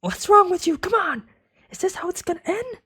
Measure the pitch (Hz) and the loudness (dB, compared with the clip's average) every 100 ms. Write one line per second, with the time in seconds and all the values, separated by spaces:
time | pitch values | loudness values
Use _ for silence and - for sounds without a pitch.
0 | 180 185 - 415 381 359 - 302 370 440 | -6 -8 6 6 6 2 0 -2 0 -2
1 | 349 254 - _ _ _ _ - 370 - | -2 -6 -10 _ _ _ _ -4 -4 -4
2 | 349 - - 339 - 392 494 440 | -8 -8 -6 -6 -4 -4 -4 -12